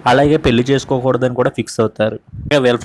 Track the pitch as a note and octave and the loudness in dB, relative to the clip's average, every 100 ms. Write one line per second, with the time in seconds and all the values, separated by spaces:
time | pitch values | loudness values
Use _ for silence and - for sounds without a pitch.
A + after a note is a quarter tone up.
0 | C3 C3 C#3+ D3+ D3 A#2+ B2 C#3 - C3 | 2 4 4 2 2 0 2 -2 -2 -4
1 | B2+ B2 B2+ A#2+ B2+ - A2+ - A2 - | -2 0 -2 0 -2 -2 -8 -2 -2 0
2 | A2 A2 _ - - D3 B2+ A#2+ | -4 -4 _ -12 -2 0 2 0